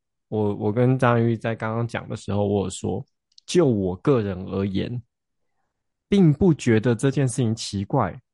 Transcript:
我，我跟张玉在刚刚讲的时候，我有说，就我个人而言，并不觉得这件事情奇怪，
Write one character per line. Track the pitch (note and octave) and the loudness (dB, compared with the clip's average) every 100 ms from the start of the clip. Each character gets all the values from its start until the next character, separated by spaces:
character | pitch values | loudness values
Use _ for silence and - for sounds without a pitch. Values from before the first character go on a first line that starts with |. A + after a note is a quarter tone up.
| _ _ - | _ _ -6
我， | A2 G#2 | -2 -2
我 | G#2 G#2+ | -2 -2
跟 | G#2+ B2 C3 | 0 2 2
张 | B2 A#2+ | 2 2
玉 | A#2 A2+ | 2 0
在 | A#2 | -4
刚 | A2 A2 | -6 -6
刚 | A2+ A#2 | -4 -4
讲 | G2 - | -6 -8
的 | A2+ | -10
时 | - | -4
候， | G2+ G2+ | -2 0
我 | G2+ | 0
有 | F#2+ | -2
说， | - G2+ F#2+ - _ _ _ - | -6 -6 -6 -8 _ _ _ -2
就 | F3+ D3 | 2 4
我 | G#2+ F#2 F2+ | 2 -2 -2
个 | - B2+ | 0 0
人 | G2+ F2+ F#2+ | 0 -6 -6
而 | G2 | -4
言， | G2+ F#2+ G2+ A#2+ - _ _ _ _ _ _ _ _ _ - | -2 -2 -4 -8 -12 _ _ _ _ _ _ _ _ _ -2
并 | G3+ E3 | 4 4
不 | C#3 G3 | 6 4
觉 | D3 B2+ A2 | 4 4 2
得 | A#2+ | 4
这 | A2+ C#3 | 0 0
件 | D3 C3 | 0 -2
事 | B2+ | 0
情 | A2+ | -2
奇 | A2+ - G2+ | -2 -4 -6
怪， | G2+ - F#2+ - _ | -2 -2 -2 -6 _